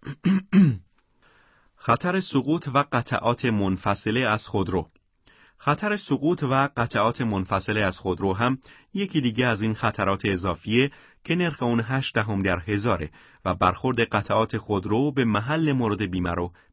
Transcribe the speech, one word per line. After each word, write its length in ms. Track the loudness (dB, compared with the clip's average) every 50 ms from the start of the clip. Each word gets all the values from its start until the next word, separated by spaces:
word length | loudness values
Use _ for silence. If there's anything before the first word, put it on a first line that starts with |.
| -14 -14 -12 _ 0 2 2 2 0 4 6
<clears throat> 1300 | 6 8 6 4 0 -8 _ _ _ _ _ _ _ _ _ _ _ _ _ _ _ _ _ _ _ 0
خطر 340 | 0 0 0 0 -2 -2 -2
سقوط 480 | -2 0 0 0 0 2 -2 -2 -2 0 0
و 100 | 0 0 2
قطعات 520 | -2 -4 -2 -2 -4 0 0 0 0 0 0
منفصله 760 | 0 2 2 2 0 0 0 0 -2 -2 -2 -2 -2 -2 0
از 260 | 0 0 -2 -2 -4
خودرو. 420 | -4 -2 -2 -2 0 -2 -2 -4 -4 _ _ _ _ _ _ _ -20 -20 _ -20 _ _ _
خطر 380 | -2 -2 -2 -2 -2 -4 -4
سقوط 460 | -4 -2 -2 -2 0 2 0 0 0
و 260 | 0 0 2 2 2 0 -2
قطعات 440 | -4 -4 -2 0 2 2 2 0 0
منفصله 600 | -2 -2 0 -2 -2 -2 -2 -2 -2 -2 -2 0
از 180 | 0 0 -2 -2
خودرو 360 | -4 -4 -2 0 0 -2 0
هم 240 | 0 0 0 -2 -4 _ -20 -20 -20 _ _ -6
یکی 260 | -6 -4 -2 -2 0
دیگه 260 | 0 0 0 2 0
از 160 | 0 0 0
این 120 | 0 -2 -2
خطرات 480 | 0 -2 -4 -2 0 0 0 0 0 0
اضافیه 680 | -2 -2 0 -2 -2 -4 -4 -4 0 2 2 2 0 -4 -12 -20 -20 _ _ -4
که 100 | -4 -2
نرخ 280 | 0 0 -2 -2 -2
اون 180 | -2 0 0 0 0
هشت 300 | -2 -4 -4 -4 -2 -2
دهم 280 | -2 -2 0 -2 0
در 200 | 2 0 0 0 0
هزاره 440 | -2 -2 0 2 0 0 0 -2 -8 -12 -20 -20 -20 -20 _ -4
و 100 | -4 0
برخورد 460 | 2 2 2 2 0 -2 -2 0 0
قطعات 580 | 0 0 0 -2 0 0 2 2 2 0 -2 -8
خودرو 540 | -4 -2 -2 -2 0 0 0 0 0 0
به 120 | 0 0 0
محل 480 | 2 2 0 0 0 0 0 2 2
مورد 300 | 2 2 2 0 0 -2
بیمه 280 | -2 -2 -2 -2 -2 -2
رو 220 | -2 -4 -4 -6 -8 -18 _ _